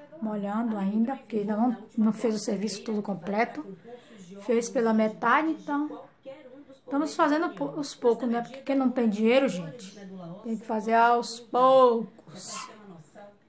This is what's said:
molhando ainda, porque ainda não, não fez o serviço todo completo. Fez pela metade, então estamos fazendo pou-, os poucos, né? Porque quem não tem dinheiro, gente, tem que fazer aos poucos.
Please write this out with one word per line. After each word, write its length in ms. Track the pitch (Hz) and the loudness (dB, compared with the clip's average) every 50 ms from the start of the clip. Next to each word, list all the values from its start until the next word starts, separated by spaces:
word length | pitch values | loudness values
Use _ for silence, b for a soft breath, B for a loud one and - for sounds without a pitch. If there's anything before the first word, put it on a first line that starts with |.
| - - - - | -20 -20 -14 -8
molhando 560 | - 214 214 208 196 202 208 220 240 226 214 202 | -6 -6 -4 -4 -4 -4 -4 -4 -2 -2 -2 -2
ainda, 380 | 196 196 208 220 233 262 269 | -2 0 2 2 0 0 -2
porque 220 | 262 - - 233 208 | -6 -8 -6 -4 -4
ainda 180 | 202 208 214 | -2 -2 0
não, 220 | 208 240 254 226 - - - - | 0 0 0 0 -2 -8 -8 -2
não 160 | 226 214 220 | 0 2 2
fez 220 | - - - 226 214 | 2 0 0 -2 -2
o 60 | 208 | -2
serviço 440 | - 240 208 190 202 214 - - - | -2 -4 -4 -2 -4 -4 -6 -6 -6
todo 200 | - 214 208 208 | -6 -4 -4 -4
completo. 600 | 208 190 160 - 214 202 214 240 233 - 294 302 196 185 170 - 233 240 - - - - - 185 170 196 202 | -6 -6 -8 -6 -4 0 0 0 -2 -2 -10 -12 -12 -14 -18 -18 -20 -20 -20 -20 -20 -20 -20 -20 -20 -18 -8
Fez 260 | - - 233 226 214 - | -2 0 0 0 0 0
pela 280 | - 262 226 226 220 | 0 0 2 4 4
metade, 540 | 220 220 214 214 - - 233 247 294 311 320 | 4 2 2 0 -2 0 2 2 4 2 0
então 500 | 302 - - 294 285 285 302 302 - - - - _ _ - 269 269 302 302 - - 285 - - | -2 -4 -4 -4 -4 -2 -4 -4 -6 -12 -16 -18 _ _ -20 -18 -18 -18 -20 -20 -20 -20 -20 -20
estamos 440 | - - _ - 277 285 320 - - | -20 -20 _ -4 -2 -2 -2 -2 0
fazendo 380 | - 320 294 294 311 349 330 - | 2 2 2 2 2 0 -2 -4
pou-, 240 | - 277 277 - 330 | -4 -6 -6 -6 -6
os 160 | 277 - - | -8 -8 -6
poucos, 340 | - - 240 226 233 262 240 | 0 2 2 2 2 0 -2
né? 140 | 233 233 | -2 -2
Porque 200 | 233 - - 269 | -4 -6 -12 -10
quem 140 | - - 269 | -4 -2 0
não 140 | 269 269 247 | 2 2 2
tem 180 | 254 262 233 220 | 2 2 0 0
dinheiro, 400 | 196 208 220 226 247 277 285 339 | 2 2 4 4 4 4 4 2
gente, 480 | 175 180 170 156 - - - - - 196 196 185 190 185 175 165 175 196 - | 0 -4 -8 -10 -12 -14 -16 -18 -18 -18 -18 -16 -16 -14 -14 -14 -14 -12 -8
tem 140 | 233 226 196 | -8 -8 -8
que 80 | - | -6
fazer 300 | - 226 214 202 226 226 | -4 -4 -4 0 2 4
aos 440 | 226 233 240 240 240 233 233 - - | 6 6 6 6 4 0 -2 -8 -12
poucos. 1300 | - - - 247 254 262 262 262 254 247 233 233 220 - - - - - - - - - - - - - 214 214 208 196 175 165 - _ - 208 202 202 202 _ _ | -10 -4 2 4 6 8 8 10 8 8 6 4 -2 -6 -12 -20 -20 -20 -18 -16 -12 -12 -10 -10 -12 -12 -16 -20 -20 -20 -20 -20 -20 _ -20 -20 -20 -20 -20 _ _